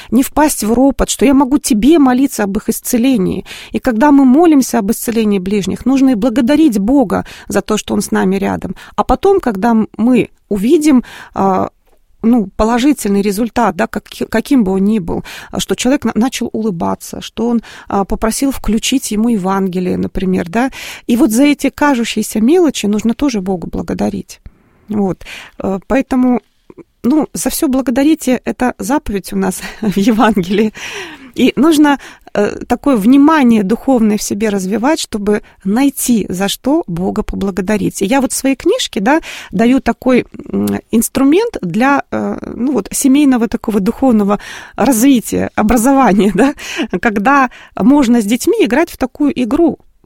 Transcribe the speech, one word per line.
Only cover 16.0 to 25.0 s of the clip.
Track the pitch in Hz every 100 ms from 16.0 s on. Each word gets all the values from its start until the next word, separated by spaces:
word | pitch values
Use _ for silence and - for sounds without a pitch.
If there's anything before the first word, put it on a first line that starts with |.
на-, | -
начал | - 254 - 233
улыбаться, | 226 220 170 196 190 - -
что | - - 233
он, | 233 - - -
а, | 196
попросил | 190 214 220 220 269
включить | 247 - 214 - 269 -
ему | 208 233
Евангелие, | 226 185 196 190 180 185 180
например, | 180 - 185 185 175
да, | 226 269 - - - -
и | 247
вот | 262
за | 220
эти | 285 285 277
кажущиеся | - 294 254 233 - 220 247
мелочи | 220 359 330 - 202
нужно | 208 226
тоже | 233 285 226
Богу | 185 185 175
благодарить. | 185 175 185 208 196 - - - - _ _ -
Вот. | 214